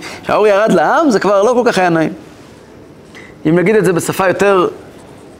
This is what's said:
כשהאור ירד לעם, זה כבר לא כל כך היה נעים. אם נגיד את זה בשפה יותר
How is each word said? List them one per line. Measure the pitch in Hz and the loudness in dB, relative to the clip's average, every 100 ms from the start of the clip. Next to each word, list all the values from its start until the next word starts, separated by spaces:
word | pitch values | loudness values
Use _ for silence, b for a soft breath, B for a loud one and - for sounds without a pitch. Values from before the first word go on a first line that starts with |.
| B B | B B
כשהאור | - 165 214 | -4 0 2
ירד | 196 220 | 2 2
לעם, | 170 165 269 311 | 2 2 0 0
זה | 190 | 0
כבר | 190 196 | 0 2
לא | 220 | 2
כל | 247 233 | 0 0
כך | 190 | 0
היה | 180 | 0
נעים. | 165 156 - - - - - - - - - - B B B | 0 -2 -6 -18 -20 -20 -20 -20 -20 -20 -20 -20 B B B
אם | 151 175 | -2 0
נגיד | 175 | 2
את | 214 | 2
זה | 180 | 0
בשפה | 165 - - 190 | -2 -4 -2 -2
יותר | 180 202 190 - - - - - - - | 0 2 2 0 -4 -20 -20 -20 -20 -20